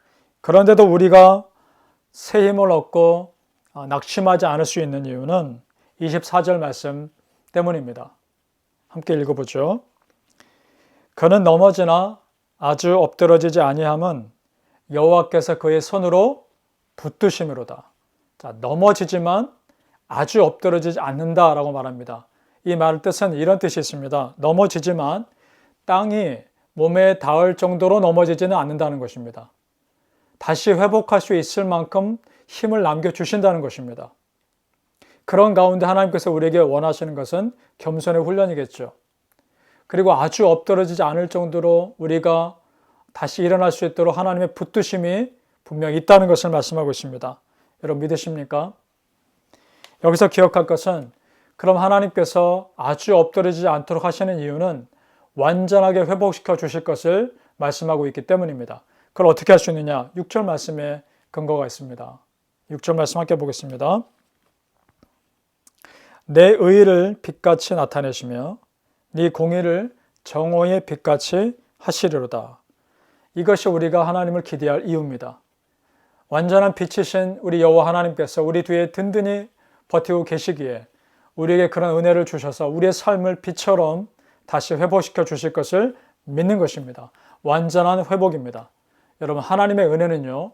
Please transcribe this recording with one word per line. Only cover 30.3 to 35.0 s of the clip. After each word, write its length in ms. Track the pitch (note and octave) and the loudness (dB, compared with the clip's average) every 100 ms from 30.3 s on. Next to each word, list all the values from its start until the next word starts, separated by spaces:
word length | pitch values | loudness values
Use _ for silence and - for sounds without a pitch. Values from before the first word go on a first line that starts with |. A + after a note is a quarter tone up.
| _ | _
다시 320 | - D#3+ - | -6 -4 0
회복할 500 | F3+ G3+ G#3+ G#3+ G3+ | 2 2 0 0 -2
수 120 | - | 0
있을 300 | F3+ D#3 - | -2 -2 -6
만큼 540 | F#3+ F3 E3 F#3+ G3 A3+ _ _ _ | -4 -4 -4 -4 -4 -6 _ _ _
힘을 360 | - A3 A3 | -8 -4 0
남겨주신다는 800 | F3 D3+ E3+ E3+ F3 G#3+ G3 E3 | 0 -2 -4 -4 -6 0 0 0
것입니다. 500 | C#3 - B2 A#2+ B2 _ _ _ _ _ _ _ _ _ | -6 -12 -16 -16 -20 _ _ _ _ _ _ _ _ _